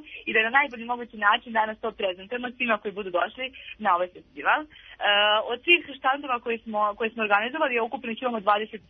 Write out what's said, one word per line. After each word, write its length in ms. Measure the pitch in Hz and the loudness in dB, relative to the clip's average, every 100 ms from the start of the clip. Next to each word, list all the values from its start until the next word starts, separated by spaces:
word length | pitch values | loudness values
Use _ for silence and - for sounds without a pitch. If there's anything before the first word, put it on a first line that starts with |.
| 302 - - | -6 -12 -2
i 80 | |
da 60 | 220 | 2
na 60 | 220 | 4
najbolji 360 | 269 285 233 233 | 2 2 -2 -6
mogući 320 | 247 240 214 | -6 -8 0
način 360 | 208 233 240 | 2 2 0
danas 260 | 220 220 220 | -2 -2 -2
to 120 | 226 | -6
prezentujemo 560 | - 196 180 190 240 247 | -4 -4 -4 -8 -8 -8
svima 260 | 247 240 208 | -4 0 0
koji 140 | 214 | -2
budu 180 | 185 190 | -8 -4
došli 360 | 170 185 - 254 - - - | 0 -2 -4 -10 -12 -18 -4
na 180 | 208 175 | 2 2
ovaj 120 | 180 | 0
festival. 520 | 175 - 147 160 254 | -8 -20 -4 0 0
E, 40 | 311 - - - 202 202 208 214 220 | -2 -16 -20 -4 2 4 4 2 0
od 120 | 247 | -2
svih 180 | - 339 285 277 | 4 4 2 -4
štandova 420 | 262 285 285 240 | 0 0 -2 -4
koji 180 | 240 226 | -2 -6
smo, 380 | 226 208 208 208 | -4 -2 0 0
koji 140 | 226 | -4
smo 140 | 226 | -2
organizovali, 500 | 214 202 233 302 294 240 | 2 2 2 0 0 0
je 60 | |
ukupno 300 | 226 285 240 | -2 -4 -8
ih 100 | 220 | -6
imamo 180 | 254 226 | -4 -2
dvadeset 420 | 196 208 214 - | 2 0 0 -10